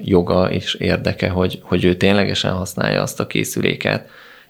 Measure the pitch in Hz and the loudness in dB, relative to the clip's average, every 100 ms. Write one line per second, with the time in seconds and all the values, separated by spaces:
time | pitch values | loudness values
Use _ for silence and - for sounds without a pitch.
0 | - 92 90 90 92 92 - - 95 85 | 2 2 4 2 2 -2 -4 -4 0 0
1 | 98 95 95 92 92 - - 90 90 90 | -2 -2 0 0 0 -2 -2 2 2 4
2 | 95 101 98 101 98 92 92 - - 50 | 2 2 0 -2 -2 -2 -4 -2 0 0
3 | - - 107 - - - 98 - 104 104 | -2 -4 -4 -2 -2 0 0 0 -2 -2
4 | - - - - _ | -4 -20 -20 -20 _